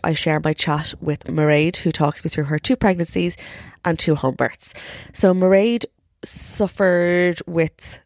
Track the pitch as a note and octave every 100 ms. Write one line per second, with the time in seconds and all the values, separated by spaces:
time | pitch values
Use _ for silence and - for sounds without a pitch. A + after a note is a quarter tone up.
0 | - D3+ D#3+ D3+ D#3 D#3 - D3+ - -
1 | D#3+ D3 - D#3 D3+ D3 D#3+ - E3+ -
2 | D3 - E3 - C#3+ D3+ - B3+ G3+ F3
3 | E3+ F3+ F3 - - - - - - D#3+
4 | - D3+ C3 - A#2+ - - - - -
5 | - - F#3+ F#3 F#3 G3 A3+ A#3 - _
6 | _ _ - - - - G3 - F#3+ F3
7 | F3 F3 F3+ E3 - E3 D#3+ _ - -